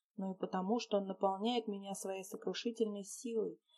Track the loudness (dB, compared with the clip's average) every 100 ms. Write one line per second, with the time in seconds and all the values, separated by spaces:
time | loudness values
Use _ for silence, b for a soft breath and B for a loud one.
0 | _ -6 -4 -2 -2 0 2 2 4 2
1 | 2 2 2 4 2 2 2 -2 -4 -4
2 | -4 -4 -6 -4 -2 0 0 2 2 0
3 | -6 -6 -2 0 0 -2 _